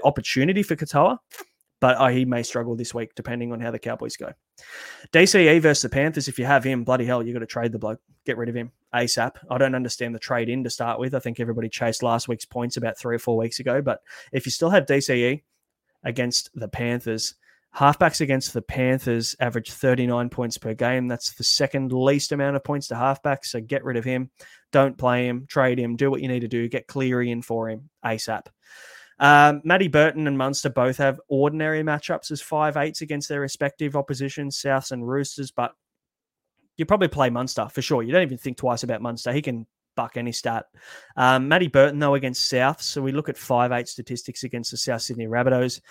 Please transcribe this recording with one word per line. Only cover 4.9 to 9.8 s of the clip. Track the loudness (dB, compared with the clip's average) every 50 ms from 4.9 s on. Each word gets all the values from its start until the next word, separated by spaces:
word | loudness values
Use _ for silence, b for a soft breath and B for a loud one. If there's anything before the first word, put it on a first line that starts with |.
| B B B B
D | 4 6 6
C | 8 8 8 8 8
E | 8 8
versus | 8 6 4 4 0
the | 0
Panthers, | 0 0 2 2 0 -2 -4 -4
if | -4 -2
you | 2
have | 4 4 4 4
him, | 2 0 0 0
bloody | 2 2 2 2
hell, | 0 0 0 -2
you | -4 -4
gotta | -6 -8
trade | -6 -4 -2 -2 -2 -2
the | -4
bloke. | -4 -6 -6 -8 _ _ _ _ _
Get | -6 -4
rid | -4 -4 -4
of | -4
him | -6 -8 -10 -12 _ _ _ -2
asap. | 0 0 0 0 0 -2 -2 -4 -8 -8 -6
I | 0
don't | 2 2 2 2
understand | 0